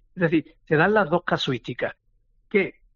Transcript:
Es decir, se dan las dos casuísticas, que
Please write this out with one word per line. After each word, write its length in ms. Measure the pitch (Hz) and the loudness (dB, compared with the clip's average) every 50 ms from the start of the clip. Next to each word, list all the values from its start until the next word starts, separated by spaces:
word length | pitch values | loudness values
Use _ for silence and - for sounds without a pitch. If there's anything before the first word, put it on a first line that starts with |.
| _ _ - | _ _ -6
Es 80 | 180 | -2
decir, 340 | 175 156 160 156 - - - _ _ | 0 0 2 0 -2 -4 -12 _ _
se 100 | - 160 | 0 2
dan 180 | 147 170 196 214 | 2 4 4 4
las 160 | 220 196 147 | 2 2 2
dos 120 | 175 170 - | 0 -2 -2
casuísticas, 720 | - 175 147 - - 131 117 - - 123 - 123 101 - _ _ _ _ _ _ _ _ _ _ _ | -2 -4 -2 -2 -4 -4 -6 -6 -10 -8 -6 -6 -6 -8 _ _ _ _ _ _ _ _ _ _ _
que 320 | - 208 180 131 - _ _ _ _ | 0 0 0 -2 -6 _ _ _ _